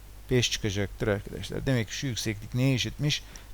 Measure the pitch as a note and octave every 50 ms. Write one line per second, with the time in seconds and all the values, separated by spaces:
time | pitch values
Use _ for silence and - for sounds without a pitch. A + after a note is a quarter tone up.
0 | - - - - - - C3 B2 A#2 - - - - G#2+ F#2+ G#2 G2 - - -
1 | - A2 G2+ G#2 - - - - G2+ - - - - C3+ C3 A#2+ G#2+ - - -
2 | - C#3 A2+ - - A2+ G#2 G2+ - - - B2 B2+ C#3 C3 A2+ A2 A2 - -
3 | C#3 D3+ C#3+ - - - - - - -